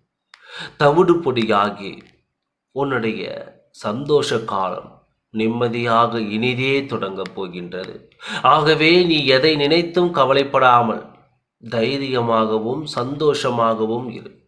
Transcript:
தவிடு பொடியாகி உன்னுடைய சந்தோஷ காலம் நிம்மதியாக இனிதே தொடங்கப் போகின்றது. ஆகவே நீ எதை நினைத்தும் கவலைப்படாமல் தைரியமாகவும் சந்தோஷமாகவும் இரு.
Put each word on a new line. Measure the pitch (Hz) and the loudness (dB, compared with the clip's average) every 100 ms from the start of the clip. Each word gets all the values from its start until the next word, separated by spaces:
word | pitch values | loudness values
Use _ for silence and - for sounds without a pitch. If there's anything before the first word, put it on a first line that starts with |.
| _ _ _ - - - - - | _ _ _ -20 -20 -18 -18 2
தவிடு | 147 151 180 165 | 2 4 4 2
பொடியாகி | 139 120 110 104 104 98 98 - - _ _ _ _ _ _ | 2 -2 0 2 0 -4 -14 -14 -20 _ _ _ _ _ _
உன்னுடைய | 131 139 127 110 98 85 - - _ _ | -6 -2 -2 -2 -6 -8 -12 -16 _ _
சந்தோஷ | - 110 110 147 147 - 120 | -10 -8 -6 0 0 2 -4
காலம் | 110 101 92 90 - - _ _ _ | -4 -4 -4 -6 -12 -20 _ _ _
நிம்மதியாக | 110 110 120 120 120 120 113 117 113 | -4 -2 0 -2 -2 0 2 2 0
இனிதே | 104 107 123 123 131 139 135 | -4 -2 -2 -2 -2 -2 -2
தொடங்கப் | 113 95 95 92 - | -6 -8 -8 -10 -8
போகின்றது. | 95 87 87 92 92 - _ _ - 214 | -10 -10 -12 -12 -12 -14 _ _ -12 0
ஆகவே | 127 151 151 151 156 180 | 4 4 4 4 6 4
நீ | 175 156 131 | 4 2 4
எதை | 131 156 151 | 4 4 2
நினைத்தும் | 143 165 170 180 175 | 2 2 2 0 0
கவலைப்படாமல் | 170 131 139 139 139 131 123 117 101 - - _ _ _ _ 117 | 2 2 2 2 4 4 4 2 -4 -10 -20 _ _ _ _ -8
தைரியமாகவும் | 117 117 139 135 127 117 113 110 110 110 139 151 - | -4 -2 -2 -2 -2 0 0 2 -2 -2 -6 -6 -6
சந்தோஷமாகவும் | 123 143 151 139 135 123 113 110 110 117 127 | -6 -2 0 0 -2 0 0 0 -2 -4 -6
இரு. | - - - | -12 -16 -20